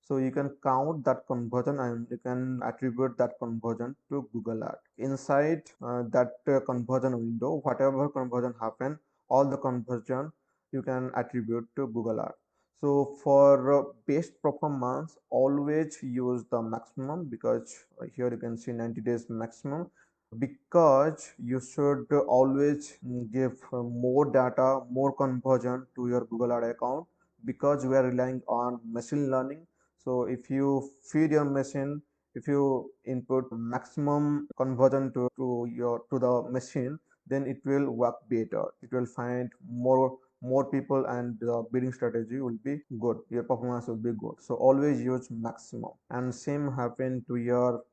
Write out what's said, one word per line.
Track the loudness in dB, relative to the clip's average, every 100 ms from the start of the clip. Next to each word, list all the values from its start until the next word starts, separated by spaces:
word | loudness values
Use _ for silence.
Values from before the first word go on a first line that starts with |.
So | _ 0
you | 0
can | -2 -4 -2
count | 0 2 0 0 0
that | 0 0
conversion | -4 -2 -2 0 -2
and | -2 -4 -6
you | -8
can | -4 -4 -4 -4
attribute | -6 -4 -4 0 -2 2
that | -2 0
conversion | -6 -4 -4 -4 -6 -8 _
to | -8 -6
Google | -8 -6 -6
Ad. | -6 -10 _ -8
Inside, | -6 -4 0 2 2 0 -4 _
uh, | -6 -4 0
that, | 2 2 0 2
uh, | 2
conversion | 2 -4 0 0 0 -2
window, | -4 -2 -2 -2
whatever | -2 2 2 2 -2
conversion | -2 -2 -2 -2 -4
happen, | -6 -4 -6 -6 _ _ _
all | 4 4
the | 2
conversion | -2 -2 -4 -6 -4 -4 -4 -12 _ _ _
you | -8
can | -4 -4 -4 -4
attribute | -4 -4 -2 -4 -4 -6
to | -4
Google | -4 -2 -4
Ad. | -4 -10 _ _ _ _
So | 2 2 2 -2
for, | 6 10 10 8 6 4
uh, | 2 -8 -2
best | 0 0 _
performance, | -2 -2 -4 -2 -2 -4 -6 -14 _
always | 2 4 2 0 0 -2 -6
use | -6 -2 -2 -2 -2
the | -4
maximum, | -2 -6 -8 -10 -6 -6 -8
because | -6 -2 -2 -4 -20 _ -16 -14 -4
here | -4
you | -2
can | -6 -8
see | -8
ninety | -6 -6 -4
days | -2 -2 -4
maximum, | -8 -8 -8 -8 -6 -8 _ _ _ _ -8
because | -8 -8 _ 4 6 6 4 0 -14 -12
you | -4 -4
should | -4 0 2 2 2 2 4
always | 4 4 4 2 2 -6 -14 -8 -6 -4
give, | 0 0 -2 -10
uh, | -6
more | -6 -2 2 4 4
data, | 4 4 4 4 2 -2
more | 0 0
conversion | 2 0 0 2 2 2 -4 -8 -6
to | 0
your | 0 0
Google | -2 0
Ad | 0
account, | 0 -2 -4 -4 -8 _ _ _ -10
because | -2 0 2 2
we | 4
are | 4
relying | 2 -2 -4 -2
on | -2 -2 -4 -8
machine | -8 -4 -2 0
learning. | 0 -2 -8 -16 _ _ _
So | -4 -2
if | -2 -4 -4
you | 0 2 0 -2 _ -4
feed | 0 4
your | 2 2
machine, | 0 -2 -4 -4 -6 _ _ _
if | -12 -2
you | 2 2 2 -2 -14 -6
input | -6 0 -2 -2
maximum | -6 -6 -6 -8 -4 0 2 2 0 -4 -4
conversion | -2 6 6 6 0
to, | 0 -2 -2
to | -4 -2 -4
your, | -2 -2 -2 -2
to | 0
the | 2 2 0
machine, | -6 -4 -6 -4 -8 _ _ -4
then | -4 -2
it | -6
will | 0 0 0
work | 2 0 0 _
better. | -2 0 -2 -4 -8
It | -6
will | -4 -4
find | -4 -4 -4 -4 _ -12
more, | -2 4 6 4 0 _ _
more | 0 0 2
people, | -2 0 0 0
and | -2 -4 -4
the | -2 -2 0
bidding | -2 -2
strategy | -2 -2 -2 -4 -4
will | -4 -6
be | -6 -8 -8 -4
good. | -2 -2 -4
Your | -6
performance | -2 -2 -2 -4 -4
will | -4
be | -4 -4
good. | -8 -12
So | -8 2
always | 4 6 4 0
use | 0 -2 -4
maximum. | -8 -8 -8 -14 -12 -12 -14 _
And | -6 -6
same | -6 -4 -4 -2
happen | -2 -4 -2 -4 -4 -4
to | -4
your | 0 2 2 0 -8